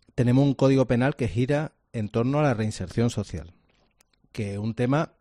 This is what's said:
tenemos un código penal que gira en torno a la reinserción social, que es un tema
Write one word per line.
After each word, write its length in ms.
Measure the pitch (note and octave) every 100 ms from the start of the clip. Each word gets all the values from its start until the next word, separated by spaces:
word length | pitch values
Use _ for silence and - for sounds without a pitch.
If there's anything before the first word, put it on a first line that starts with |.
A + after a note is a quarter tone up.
| _ -
tenemos 280 | A#2+ C3
un 100 | C#3+
código 320 | B2+ C3+ C3+ B2
penal 300 | A#2+ C3+ -
que 140 | A#2
gira 420 | G2+ B2 C#3+ D#3 _ _
en 160 | A#2 G#2
torno 300 | A#2 B2 C#3+
a 40 |
la 100 | D3
reinserción 560 | A2 A2 - F2+ - A#2
social, 440 | A2+ G2 E2 F2 _ _ _ _ _ _ _ _
que 220 | - G2+ G2+
es 20 |
un 140 | A2
tema 400 | A2 B2 D3 E3 _